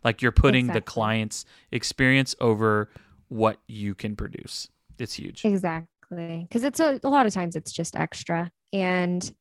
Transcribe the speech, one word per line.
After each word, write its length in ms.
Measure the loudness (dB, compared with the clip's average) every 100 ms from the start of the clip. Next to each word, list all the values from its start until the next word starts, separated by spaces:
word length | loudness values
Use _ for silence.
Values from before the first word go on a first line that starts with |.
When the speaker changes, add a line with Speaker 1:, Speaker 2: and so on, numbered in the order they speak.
Speaker 1:
Like, 180 | -2 2
you're 100 | 4
putting 360 | 6 6 6 2
the 100 | -2
Speaker 2:
Exactly. 160 | -2
Speaker 1:
client's 520 | -2 0 0 -2 -8 -14 -20 _
experience 640 | -6 -6 2 4 4 2 0
over 500 | 2 4 2 2 -2 -10 _ -20 _
what 320 | 0 0 0 -12
you 260 | -8 -6
can 220 | -4 -6 -6
produce. 540 | -8 -10 -12 -14 -14 _ _ -12
It's 180 | -10 -10
huge. 280 | -12 -4
Speaker 2:
Exactly. 1040 | 0 0 0 -6 -10 _ _ -12 -8 -10 -6
'Cause 140 | -4
it's 160 | -2 2
a, 200 | 2 2
a 60 | 2
lot 180 | 4 4
of 60 |
times 240 | 2 -4 -4
it's 160 | -8
just 240 | -6 -6 -4
extra. 520 | -4 -6 -4 -4 -4 -10 _
And 580 | -2 0 0 0 -2 -6 -14